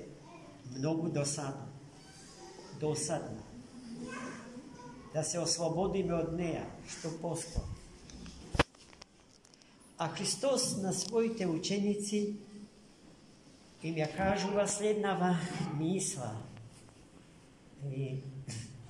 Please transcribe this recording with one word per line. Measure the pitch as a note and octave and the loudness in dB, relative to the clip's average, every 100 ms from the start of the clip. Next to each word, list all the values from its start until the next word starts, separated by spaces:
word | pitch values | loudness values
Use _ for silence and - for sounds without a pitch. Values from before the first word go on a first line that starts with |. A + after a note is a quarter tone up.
| - - - - - - B2+ C3 | -8 -14 -16 -16 -16 -14 -10 0
многу | D3 D#3+ E3 | 2 2 2
досадно. | C#3+ C#3 - C#3 - - - - - - - - - - - - C#3+ | 2 0 0 -2 -4 -8 -12 -16 -18 -18 -18 -18 -16 -14 -14 -14 -2
Досадно. | D3+ C#3+ - D#3 - A2 - - - B3 A#3+ A#3 B4+ B4+ - - - - - - - - - | 0 0 0 -2 -2 -8 -10 -14 -14 -14 -12 -8 -8 -6 -8 -8 -12 -12 -14 -14 -14 -14 -4
Да | D#3 | -2
се | D3 E3+ | 0 0
ослободиме | D#3+ D#3+ E3 E3+ G3 F#3+ E3+ | 2 2 2 4 2 2 2
од | E3+ E3 E3+ | 2 2 0
неа, | E3+ C3 - - - | 0 0 -4 -10 -12
што | - D#3+ E3 | -8 -6 -4
поскоро. | E3+ D#3+ - - - - - - - - - - - - - - - - - - - - - - - - - - | -4 -4 -2 -2 -2 -8 -12 -16 -16 -14 -12 -12 -2 2 2 0 -20 -20 -20 -20 -20 -20 -20 -20 -20 -20 -20 -4
А | E3 | -2
Христос | - G3 - C#4 B3 B3 A#3+ | 0 0 2 4 4 4 2
на | F#3+ | 2
своите | F#3 - A3+ A3+ A3+ F3+ | 2 2 4 4 4 2
ученици | D#3+ - G3+ G3+ G3+ - G#3 G#3 G#3 - - - - - - - - - - - - - - | 2 2 4 4 4 2 2 2 0 -8 -14 -16 -18 -20 -20 -20 -20 -20 -20 -20 -20 -20 -8
им | D#3 D#3+ | -2 2
ја | D3+ - | 2 4
кажува | F#3+ G3+ G3 G#3 G3 | 4 6 4 4 4
следнава | - G#3+ G#3+ G3+ F3+ F3+ E3+ - - - D3 | 4 4 6 4 6 6 6 4 0 0 2
мисла. | D#3+ F#3+ - C#3 A#2 A2 - - - - - - - - - - - - - - C#3+ | 4 4 2 -2 -2 -4 -8 -12 -16 -18 -20 -20 -20 -20 -20 -20 -20 -20 -20 -10 -6
И, | C3+ C3+ - - C3+ - A2 - - - | -2 -2 -2 -6 -8 -8 -8 -8 -12 -14